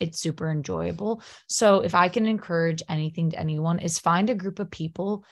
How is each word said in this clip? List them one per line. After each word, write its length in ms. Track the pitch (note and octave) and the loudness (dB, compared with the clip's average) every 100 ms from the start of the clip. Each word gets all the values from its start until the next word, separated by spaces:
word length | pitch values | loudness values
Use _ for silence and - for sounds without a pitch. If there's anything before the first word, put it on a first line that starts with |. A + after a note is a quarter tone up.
it 140 | E3+ | -6
super 360 | - E3 D#3 D#3+ | -4 -6 -4 -2
enjoyable. 720 | D3+ C#3 E3+ E3+ E3+ G#3 A3+ - - - | -2 -4 -4 -4 -4 -4 -6 -8 -20 -8
So 320 | - A3 G3 | 2 6 6
if 140 | F3 | 4
I 140 | F3+ F3+ | 4 4
can 160 | A#3 | 4
encourage 580 | A3 G#3+ - E3+ E3 D#3+ - | 0 0 -2 0 0 -2 -4
anything 420 | D#3 D#3 E3 E3 | -2 -2 -2 -2
to 80 | - | -2
anyone, 400 | D#3+ D3+ D#3+ E3+ | -4 -2 0 0
is 200 | F3 - | -2 -2
find 320 | E3+ F3 G#3+ | 2 4 4
a 40 | |
group 240 | G#3+ F#3+ F#3+ | 0 -4 -6
of 120 | G3 | -8
people 540 | - D#3+ - G3 G#3 - | -6 -8 -4 -4 -4 -8